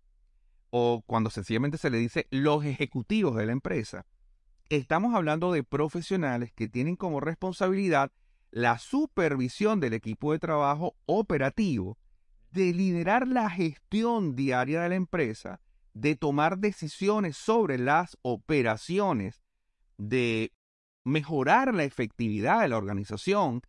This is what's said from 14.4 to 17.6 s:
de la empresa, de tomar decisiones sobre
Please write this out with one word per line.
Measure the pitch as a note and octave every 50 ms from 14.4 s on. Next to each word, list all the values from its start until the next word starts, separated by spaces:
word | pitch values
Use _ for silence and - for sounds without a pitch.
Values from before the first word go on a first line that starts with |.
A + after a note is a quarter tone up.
| C#3 C3+ B2+ B2 B2+ C3+ D#3 E3
de | F3 F3
la | F#3
empresa, | F#3 F3+ - - E3+ C#3 A2 A2 - - F#2 F#2 - _ _ _ _ _ _ -
de | A2 A2+ D3 D#3
tomar | - D#3+ D3 C#3+ D3 D3+ E3 F#3+ F#3+
decisiones | G#3 G#3 G3 - E3 D3 - - F#3+ G3+ G#3+ G#3+ G3 E3 C#3
sobre | - - - A3 A#3